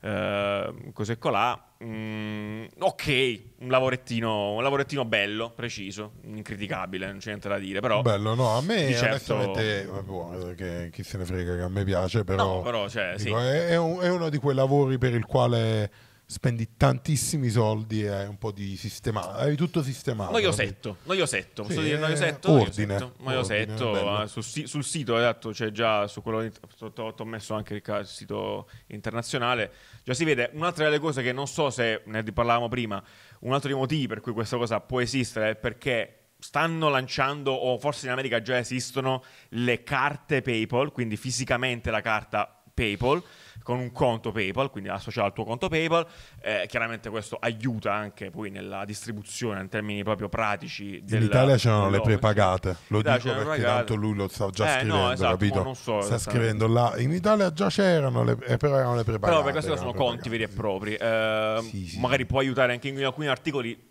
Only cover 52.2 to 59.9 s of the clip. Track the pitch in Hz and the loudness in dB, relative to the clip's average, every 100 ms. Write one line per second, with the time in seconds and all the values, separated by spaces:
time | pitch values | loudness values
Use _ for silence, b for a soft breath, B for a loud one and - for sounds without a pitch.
52.2 | 107 104 95 92 98 87 - 104 110 127 | 4 6 4 4 0 -4 0 0 4 2
53.2 | 123 131 151 156 120 123 113 110 107 101 | 2 -2 -2 2 2 2 2 0 0 0
54.2 | 98 - 98 95 156 135 120 - 127 127 | -2 -2 -4 2 2 2 2 2 2 2
55.2 | 120 110 101 95 92 127 - 107 101 117 | 2 4 4 2 -2 -4 -2 0 2 0
56.2 | 110 117 113 107 110 117 120 - 127 175 | 0 2 2 2 4 6 4 2 0 2
57.2 | 190 214 190 156 196 - 190 165 135 120 | 2 4 2 2 0 4 4 4 2 2
58.2 | 117 117 127 120 147 139 123 120 113 110 | 2 2 0 2 4 4 4 2 0 2
59.2 | 101 165 143 143 156 151 127 | 4 4 4 0 -2 -2 -2